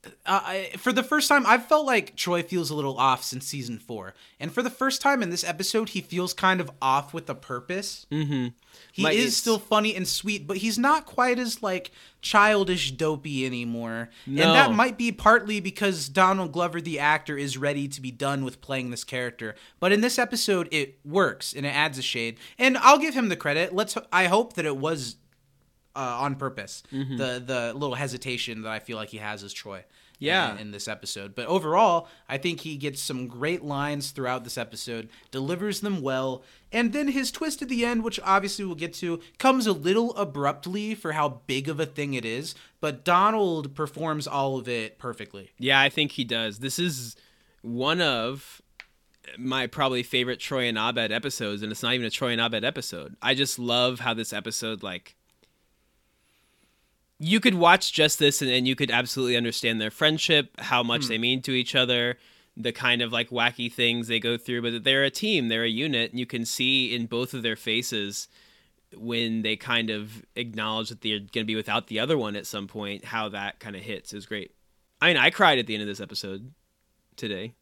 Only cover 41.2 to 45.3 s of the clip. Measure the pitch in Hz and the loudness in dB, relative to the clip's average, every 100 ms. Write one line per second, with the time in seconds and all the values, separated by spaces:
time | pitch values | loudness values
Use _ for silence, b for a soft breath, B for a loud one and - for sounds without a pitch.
41.2 | 147 120 - 131 139 151 156 143 143 131 | 0 -2 -4 -2 -2 -4 -4 -4 -4 -4
42.2 | 113 120 156 - B B 151 135 - 175 | -4 -6 -6 -12 B B -6 -2 2 4
43.2 | 202 220 196 165 139 139 147 147 160 151 | 6 4 0 0 -6 -6 -6 -4 -4 -2
44.2 | 139 143 135 135 123 120 110 - 123 117 | -2 -2 0 -2 -4 -4 -4 -8 -10 -10
45.2 | 104 | -12